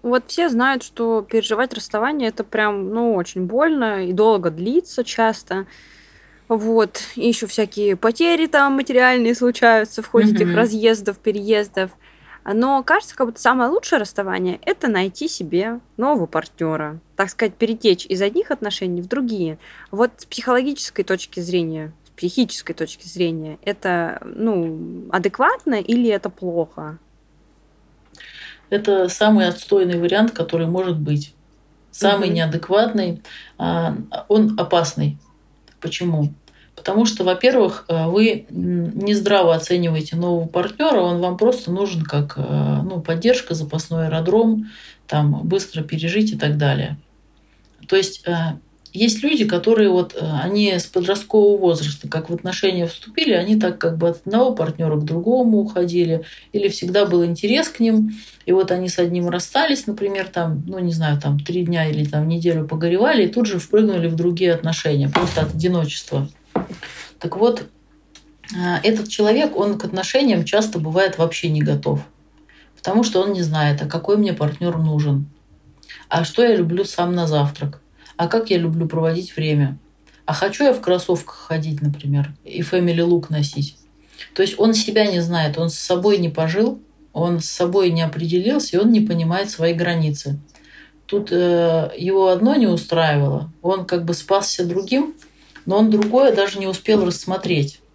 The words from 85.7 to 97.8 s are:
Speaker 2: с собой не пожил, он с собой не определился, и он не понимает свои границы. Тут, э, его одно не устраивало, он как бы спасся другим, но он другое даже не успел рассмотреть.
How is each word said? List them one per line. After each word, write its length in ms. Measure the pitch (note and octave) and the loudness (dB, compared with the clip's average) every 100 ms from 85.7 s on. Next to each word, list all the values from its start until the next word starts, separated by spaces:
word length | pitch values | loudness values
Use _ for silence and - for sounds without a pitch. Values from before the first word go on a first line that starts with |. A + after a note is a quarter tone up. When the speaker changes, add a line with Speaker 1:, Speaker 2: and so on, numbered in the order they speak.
Speaker 2:
с 80 | - | -4
собой 400 | - F3+ G3 G3+ | -2 0 2 2
не 100 | E3+ | 0
пожил, 500 | C#3+ D#3+ F#3 A#3 C#4 - _ _ | -2 -2 2 0 -2 -16 _ _
он 260 | D3+ E3+ E3+ | -4 -2 -2
с 60 | D#3+ | -4
собой 400 | - F3 F#3+ F#3 | -2 0 2 2
не 140 | E3 | 2
определился, 760 | D#3+ C#3+ E3 F3+ G3+ C#4+ - F3 | -2 -2 -2 0 2 0 0 2
и 20 | |
он 120 | G#3+ | 4
не 80 | A3 | 4
понимает 480 | G#3+ E3 E3 F3+ G3+ | 4 0 0 -2 -4
свои 240 | - E3 | -2 0
границы. 640 | E3 E3+ E3 D#3 D3 C#3 C#3+ - _ - - - _ - | 0 0 0 0 -2 -6 -8 -10 _ -20 -20 -20 _ -4
Тут, 220 | G3+ G#3 | -4 0
э, 580 | F3 F3 E3+ E3+ E3 D3+ - | 0 2 2 2 2 -2 -4
его 300 | F3 F#3+ F#3+ | 0 2 4
одно 240 | F#3 A3+ | 4 4
не 140 | D4+ A3 | 4 2
устраивало, 840 | E3+ - E3 D#3+ D3 C#3+ C#3 D3+ - | 2 0 0 2 2 0 -2 -6 -6
он 240 | F3 F#3+ F3+ | -2 -2 -2
как 180 | F3+ E3+ | -4 -2
бы 80 | |
спасся 520 | E3+ - G3 G3 - F3 | -4 0 0 0 -4 -2
другим, 480 | F3 F#3+ C4 D#4+ - - _ _ - - | -2 0 0 0 -6 -20 _ _ -14 -2
но 140 | G3 | 2
он 100 | A3 | 4
другое 460 | G#3+ G#3+ A#3+ C#4 G#3 | 4 2 4 4 4
даже 240 | G3 G3 | 0 -2
не 80 | F#3+ | -6
успел 360 | F#3 - G#3+ | -4 2 2
рассмотреть. 800 | F3+ E3+ - F#3 - E3 C#3+ - | 2 -2 -6 -6 -2 -2 -2 -6